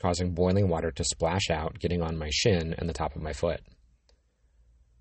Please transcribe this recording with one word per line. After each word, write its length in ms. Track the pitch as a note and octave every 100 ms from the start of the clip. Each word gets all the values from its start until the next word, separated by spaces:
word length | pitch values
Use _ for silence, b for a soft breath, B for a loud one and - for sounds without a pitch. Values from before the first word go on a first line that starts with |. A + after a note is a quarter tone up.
causing 320 | F#2 F2 F2+
boiling 340 | E2+ F#2 F#2+ G2
water 220 | E2 E2
to 140 | D#2+
splash 440 | E2 - E2 F#2 -
out, 300 | D#2+ D#2+ -
getting 240 | E2+ F2
on 160 | E2 D#2+
my 100 | D2+
shin 440 | - A#2+ F2+ D#2+ -
and 120 | E2+
the 40 |
top 240 | D#2 D#2 D#2+
of 60 |
my 100 | D#2
foot. 280 | - E2+ - - - _ _ _ _ _ _ _ _ _ _ _ _